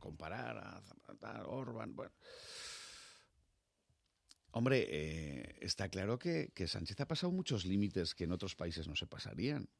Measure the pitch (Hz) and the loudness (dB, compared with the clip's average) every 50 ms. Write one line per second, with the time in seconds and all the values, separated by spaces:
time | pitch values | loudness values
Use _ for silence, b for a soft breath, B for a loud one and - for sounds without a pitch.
0 | - - 76 - 80 80 90 113 123 120 - - - - - - 101 - - - | -10 -10 -10 -8 -8 -6 -6 -6 -6 -6 -6 -8 -8 -10 -12 -14 -14 -18 -20 -20
1 | - - - - - 107 107 110 107 - 95 131 131 123 117 110 110 110 110 - | -18 -18 -16 -14 -12 -10 -10 -8 -8 -6 -6 -6 -6 -6 -6 -6 -8 -8 -8 -8
2 | - - - _ B B B B B B B B B B B B B B B B | -10 -12 -12 _ B B B B B B B B B B B B B B B B
3 | B B B B B B B _ _ _ _ _ _ _ _ _ _ _ _ _ | B B B B B B B _ _ _ _ _ _ _ _ _ _ _ _ _
4 | _ _ _ _ _ - - _ _ _ - 117 117 131 135 131 95 - 64 76 | _ _ _ _ _ -20 -20 _ _ _ -2 2 4 6 6 6 6 4 2 0
5 | 76 78 78 80 78 73 71 64 - - - - - 98 - - 95 95 - 98 | 0 -2 -2 -4 -4 -4 -6 -6 -8 -10 -10 -6 -4 -2 -2 0 -2 -2 0 0
6 | 95 101 117 127 - 175 170 160 143 - - - 92 82 - 101 85 - 104 - | 0 2 0 0 0 0 0 0 0 -2 -2 -2 -2 -2 -2 -2 -4 -4 -4 -4
7 | 143 - 160 151 - 180 175 185 185 - 139 104 87 92 95 101 104 104 - 95 | -2 -2 0 0 0 2 2 0 0 0 0 0 4 6 8 8 8 8 6 4
8 | 85 80 - - 90 80 87 85 - 95 - - 87 87 82 82 82 82 80 - | 4 4 4 2 4 4 4 4 2 0 -2 0 0 0 0 0 0 0 0 0
9 | - - - - - - - - 95 135 147 135 107 - _ _ | -2 -2 -4 -8 -8 -4 -2 0 2 2 2 2 0 -4 _ _